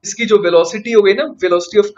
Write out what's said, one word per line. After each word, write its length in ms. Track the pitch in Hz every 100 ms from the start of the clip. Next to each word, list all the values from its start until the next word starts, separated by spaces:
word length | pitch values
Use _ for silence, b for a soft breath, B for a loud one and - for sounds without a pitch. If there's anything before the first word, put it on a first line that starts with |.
| -
इसकी 200 | - 220
जो 120 | 208
velocity 480 | 170 170 170 214 226
हो 100 | 220
गई 120 | 202
ना, 100 | 214 302 - 180
velocity 380 | 175 175 208
of 100 | 202